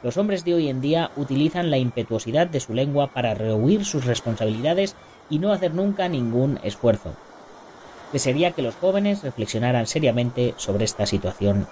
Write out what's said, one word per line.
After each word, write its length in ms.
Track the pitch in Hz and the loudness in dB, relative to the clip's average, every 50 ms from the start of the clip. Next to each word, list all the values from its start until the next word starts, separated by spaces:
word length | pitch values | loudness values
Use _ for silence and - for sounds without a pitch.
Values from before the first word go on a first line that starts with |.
Los 140 | - 123 120 | -4 -2 0
hombres 280 | 185 202 208 196 180 165 | 0 0 0 0 -2 0
de 100 | 175 175 | 0 2
hoy 140 | 170 156 143 | 2 2 0
en 120 | 131 131 | -2 -2
día 300 | 127 143 156 165 165 - - | 0 2 2 2 0 -2 -4
utilizan 540 | 139 143 127 135 135 151 156 160 180 175 165 | -6 -4 0 2 2 2 2 2 0 0 2
la 80 | 160 135 | 2 2
impetuosidad 680 | 127 120 - 120 113 - 117 110 - 120 117 151 175 175 | 2 0 0 -2 -4 -2 -2 -4 -2 0 2 2 2 2
de 120 | 160 135 | 0 -4
su 140 | - - 110 | -4 -2 -2
lengua 340 | 123 135 143 139 143 143 135 | 0 0 2 2 0 0 0
para 260 | - 127 120 113 107 | 0 -2 0 0 0
rehuir 500 | 101 110 110 110 107 113 143 202 214 202 | 0 0 0 2 2 4 4 4 2 0
sus 200 | - - 147 123 | -2 -4 -2 0
responsabilidades 880 | 123 117 - - 120 113 - 113 110 110 110 123 151 170 190 196 190 - - - - - - - - | 0 -2 -2 -2 -4 -4 -2 -2 -2 -2 0 0 0 0 0 0 -2 -4 -14 -20 -20 -20 -20 -8 -4
y 80 | 156 151 | -2 0
no 140 | 180 208 | 0 0
hacer 220 | 202 196 185 170 156 | 0 0 0 -2 0
nunca 340 | 180 196 202 196 202 185 180 | 0 0 0 0 0 -2 -2
ningún 500 | 170 135 120 113 113 123 131 143 135 - | 0 -2 -2 0 2 2 2 2 0 -2
esfuerzo. 520 | - - - - - 117 110 - - - - - - - - - - - - - - - - - - - - - - - | -4 -8 -6 2 2 2 2 2 -2 -12 -14 -14 -18 -20 -20 -20 -20 -20 -20 -20 -20 -20 -20 -20 -20 -20 -20 -20 -14 -6
Desearía 400 | - 139 - 135 127 147 170 175 | -4 -2 0 0 2 2 2 0
que 100 | 170 - | 0 -2
los 140 | 135 117 - | -4 -4 -4
jóvenes 460 | - 175 185 190 202 202 208 202 202 | 0 0 2 2 2 2 2 0 0
reflexionaran 640 | 160 139 - - 110 - - 110 117 123 127 120 117 | -4 -8 -4 -4 -6 -4 -2 0 0 2 2 2 0
seriamente 680 | - - 160 151 127 113 120 120 120 120 123 123 120 - | 0 -2 2 2 2 2 2 0 0 0 0 0 0 -2
sobre 280 | - - - 98 101 110 | -4 -4 -2 0 0 0
esta 220 | 104 - - 104 | 0 0 -2 -2
situación 600 | - - 95 - 92 - - 101 101 101 98 95 - | 0 0 0 -2 -4 -4 0 0 2 2 2 0 -4